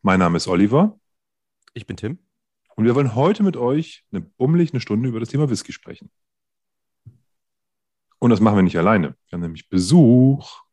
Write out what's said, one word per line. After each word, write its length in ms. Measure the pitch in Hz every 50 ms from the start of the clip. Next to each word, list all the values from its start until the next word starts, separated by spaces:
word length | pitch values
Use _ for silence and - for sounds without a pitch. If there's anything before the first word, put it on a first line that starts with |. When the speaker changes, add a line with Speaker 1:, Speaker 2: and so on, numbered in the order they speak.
Speaker 1:
Mein 160 | - 101 92
Name 200 | 92 90 85 85
ist 100 | 82 -
Oliver. 520 | - 90 87 101 104 117 147 196 214 - _ _ _ _ _ _ _ _ _ _ _ _ _ _ _ _
Speaker 2:
Ich 100 | 117 101
bin 100 | - 101
Tim. 220 | - - 110 165 _ _ _ _ _ _ _ _ _ _ _ _
Speaker 1:
Und 100 | - 110
wir 100 | 117 123
wollen 180 | 139 143 127 107
heute 300 | 123 139 180 214 - 202
mit 120 | 190 151
euch 460 | 120 120 123 139 156 160 - - _ _ _
eine, 100 | - 98
bummelig 520 | 82 _ _ _ 123 135 165 175 175 - -
eine 80 | 123
Stunde 260 | - - 104 107 127
über 120 | 131 113 113
das 100 | 117 -
Thema 180 | - 139 151
Whisky 240 | 139 113 - - -
sprechen. 380 | - - _ - - _ - - _ _ _ _ _ _ _ _ _ _ _ _ _ _ _ _ _ _ _ 120 _ _ _ _ _ _ _ _ _ _ _ _ _ _ _ _ _ _ _ _ _
Und 140 | _ - 120
das 80 | 113 92
machen 160 | 107 107 104
wir 80 | 98 92
nicht 160 | 85 - 85
alleine. 300 | 87 101 113 98 82 69 - _ _
Wir 60 | _ -
haben 80 | 85
nämlich 280 | 85 82 82 78 _ _
Besuch. 920 | 92 92 90 92 147 180 151 113 120 127 131 135 139 147 - - - - _ _